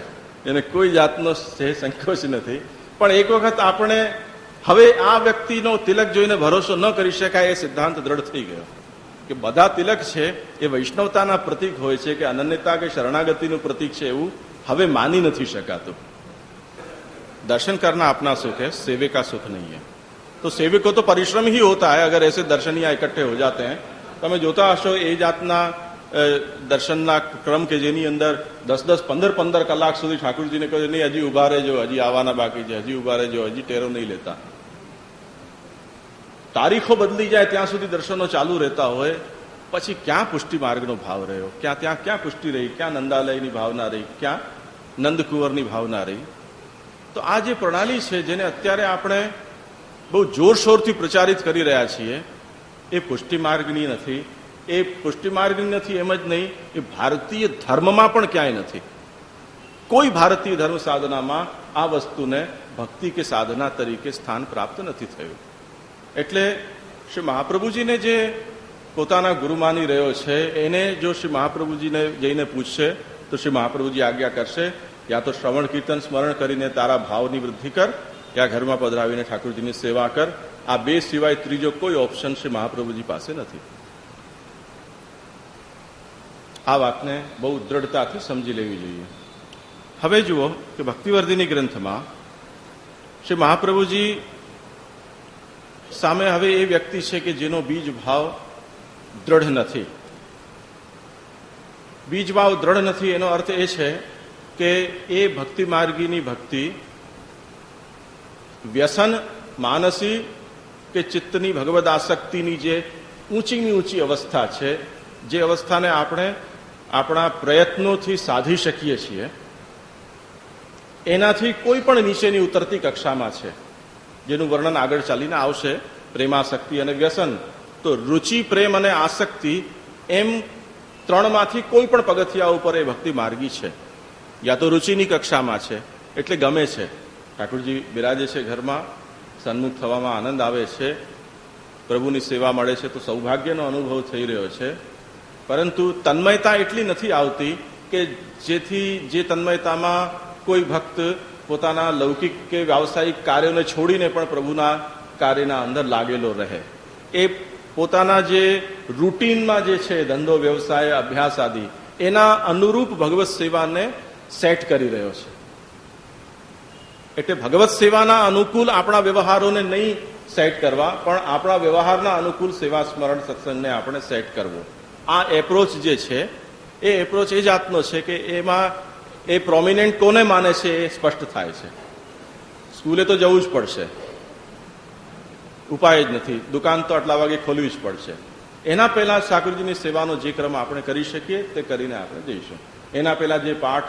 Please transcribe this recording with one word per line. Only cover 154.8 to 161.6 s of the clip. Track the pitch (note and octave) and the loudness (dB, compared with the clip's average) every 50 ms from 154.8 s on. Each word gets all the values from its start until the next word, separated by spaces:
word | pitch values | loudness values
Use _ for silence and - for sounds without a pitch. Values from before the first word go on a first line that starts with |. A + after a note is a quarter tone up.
| D3+ - - - - - - - | -4 -10 -14 -16 -18 -18 -4 0
કાર્યના | D3 C3+ C3+ C#3 C#3+ C#3 C#3 C3 | 2 2 2 2 0 0 -2 -2
અંદર | B2 A#2+ B2+ D3 C#3 | -4 -2 -2 -2 -2
લાગેલો | B2 A#2+ A#2 A#2+ A#2+ B2+ B2 A#2 A2+ G#2 G2+ | 0 0 0 0 0 -2 -2 -2 -2 -2 -4
રહે. | G2+ F#2 G2 E2 - - - - - - - - - - - F3+ | -6 -6 -8 -10 -12 -14 -18 -20 -20 -20 -20 -20 -14 -6 0 2
એ | F#3 F#3 - - - - - - - - - | 2 2 0 -4 -10 -14 -18 -18 -20 -10 -4
પોતાના | D#3 E3 E3 F#3 F#3 F#3 F#3+ G3 F#3+ | -2 0 2 4 4 4 6 6 4
જે | F#3 D#3+ F#3 F#3+ F#3+ F#3+ G3 F#3+ F#3+ - - - - - B2 B2+ | 4 4 4 4 4 4 2 2 -2 -6 -12 -14 -12 -10 -2 0
રૂટીનમાં | E3 F#3 F3+ - A#3 A#3 A3+ A3 A3 A3 G#3+ G#3 F3+ | 0 0 2 2 2 2 2 2 2 2 2 2 2
જે | F#3 F#3+ F3+ | 2 0 0
છે, | F#3 - F#3 E3 D3+ | 0 -2 -2 0 0
ધંધો, | C3 C3+ C#3+ D3+ D#3+ D#3+ D3+ | 0 0 0 2 2 2 4
વ્યવસાય, | C#3+ D3 D3 C#3+ - - D3+ D3 D3+ D3+ | 4 2 0 0 0 0 0 2 2 2
અભ્યાસ | D3 C3+ A#2+ B2 C3 C#3+ D3 C#3+ C#3 - | 2 2 0 0 0 0 0 0 2 0
આદિ, | B2+ A2+ A2+ A2+ | -2 -2 -2 -4